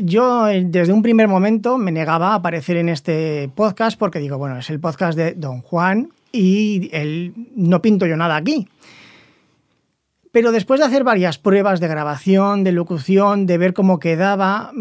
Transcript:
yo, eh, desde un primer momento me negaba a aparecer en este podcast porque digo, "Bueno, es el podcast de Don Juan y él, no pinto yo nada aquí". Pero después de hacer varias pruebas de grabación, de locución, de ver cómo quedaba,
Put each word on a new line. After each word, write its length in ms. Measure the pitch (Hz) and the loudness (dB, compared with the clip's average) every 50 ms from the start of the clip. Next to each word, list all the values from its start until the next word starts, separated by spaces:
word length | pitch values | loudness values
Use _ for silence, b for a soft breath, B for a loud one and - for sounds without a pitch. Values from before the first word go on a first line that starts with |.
yo, 480 | 196 165 180 226 254 247 247 240 220 214 | -2 0 2 2 2 2 2 2 2 2
eh, 160 | 202 185 185 | 2 0 0
desde 260 | 175 165 175 170 170 | 0 0 2 2 4
un 100 | 196 220 | 4 4
primer 260 | 208 233 226 226 220 208 | 4 4 4 4 4 4
momento 500 | 190 185 190 214 226 214 220 240 254 262 | 4 2 2 2 0 0 0 -2 -2 0
me 140 | 208 180 | -2 -2
negaba 400 | 160 160 160 156 160 165 175 196 | -2 -2 -2 0 0 0 0 0
a 20 | 220 | 0
aparecer 420 | 202 175 175 165 160 135 - 175 | 0 -2 -4 -4 -4 -4 -2 -2
en 120 | 170 170 170 | 0 0 -2
este 600 | 165 139 - 180 160 156 160 156 151 147 143 135 - | -2 -4 -4 -4 -2 -2 -2 -4 -4 -6 -6 -6 -4
podcast 420 | - 214 214 190 - 226 226 220 | -2 -2 -2 0 -2 -2 -2 -2
porque 220 | - 214 180 160 160 | -2 -4 -4 -4 -4
digo, 180 | 143 139 143 | -6 -6 -6
"Bueno, 220 | 135 143 139 127 123 | -6 -8 -8 -8 -10
es 100 | 123 - | -10 -8
el 120 | 156 151 | -8 -6
podcast 360 | 165 165 139 - 190 170 156 | -6 -6 -4 -4 -4 -2 -2
de 180 | 160 165 170 - | -2 -2 -4 -4
Don 260 | 180 147 135 127 123 | -6 -10 -10 -10 -10
Juan 460 | - - 180 165 175 185 196 220 277 339 _ _ _ _ | -8 -4 -2 0 0 0 0 0 -2 -6 _ _ _ _
y 600 | - 240 185 185 190 208 214 208 208 185 170 156 | -2 0 2 2 2 2 0 0 -2 -4 -4 -6
él, 400 | 160 156 147 151 156 170 180 180 - 226 240 - - | -6 -6 -6 -6 -6 -6 -8 -10 -12 -14 -16 -12 -6
no 240 | 226 175 170 185 170 | -2 0 2 2 2
pinto 240 | - 220 214 185 185 | 2 2 2 2 2
yo 100 | 165 160 156 | 0 0 0
nada 180 | 170 170 156 | 0 0 -2
aquí". 320 | 151 160 262 311 277 185 - _ b b b b b b b b b b b b b b b b b b b _ _ _ _ _ _ _ _ _ _ _ _ | -2 -2 -2 -2 -2 -4 -8 _ b b b b b b b b b b b b b b b b b b b _ _ _ _ _ _ _ _ _ _ _ _
Pero 220 | - 233 233 233 | 0 2 2 2
después 260 | 226 220 185 - 262 277 | 2 0 0 0 2 2
de 80 | 311 | 2
hacer 180 | 247 247 277 247 | 2 2 0 2
varias 340 | 254 226 190 180 170 147 - | 2 2 2 0 -2 -2 -2
pruebas 420 | - 208 190 202 196 202 190 165 | 0 2 2 2 2 2 0 0
de 80 | 175 160 | -2 -2
grabación, 760 | 156 151 147 147 147 135 - 196 190 190 196 202 202 202 | -2 -2 -4 -4 -6 -4 0 2 2 4 2 2 0 0
de 100 | 190 185 | 0 0
locución, 720 | 175 175 170 - 180 156 131 180 190 196 202 202 202 202 196 | 0 0 -2 -4 -6 -6 0 2 2 4 4 4 2 0 0
de 120 | 180 175 170 | 0 0 2
ver 140 | 180 185 | 0 0
cómo 260 | 180 - 196 190 185 147 | 0 2 2 2 2 2
quedaba, 760 | - 165 165 160 190 196 202 190 196 190 202 220 233 226 262 247 | 0 -2 0 0 0 0 0 0 0 0 -2 -2 -6 -8 -8 -6